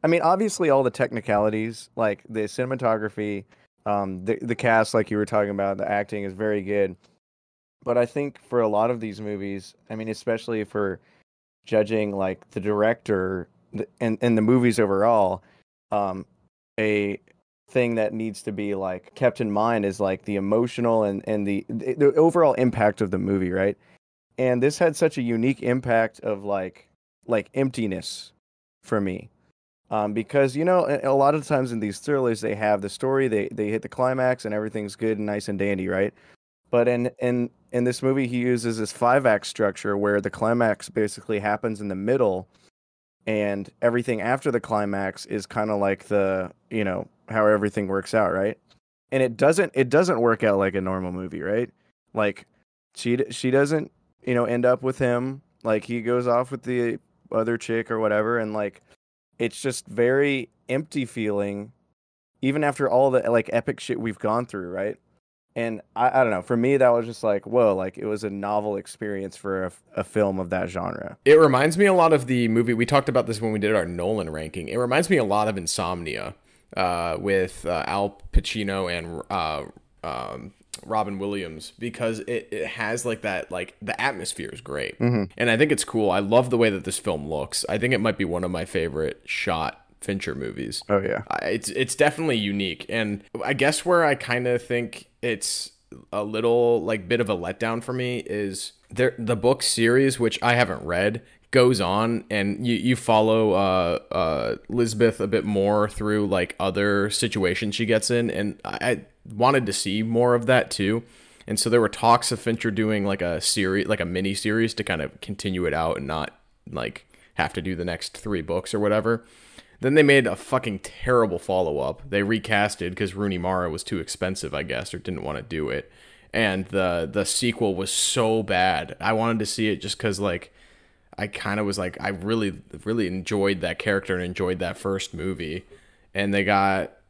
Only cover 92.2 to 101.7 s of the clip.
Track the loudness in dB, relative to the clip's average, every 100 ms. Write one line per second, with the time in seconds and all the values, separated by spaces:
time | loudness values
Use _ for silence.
92.2 | -2 0 -2 -2 -4 -6 -6 -4 -4 -4
93.2 | -8 -8 -4 0 2 0 2 4 4 2
94.2 | 0 -2 0 0 0 -2 -2 -8 -20 _
95.2 | -4 -2 -4 -6 -8 _ _ -20 -8 -6
96.2 | -4 0 2 4 4 4 2 -4 0 0
97.2 | 0 -2 -4 -4 -4 -4 -4 -4 -4 -4
98.2 | -6 -4 -4 -6 -10 _ _ 0 0 0
99.2 | -2 2 2 2 0 2 4 6 4 4
100.2 | 0 2 2 4 2 0 -4 0 0 -2
101.2 | -10 _ _ 6 6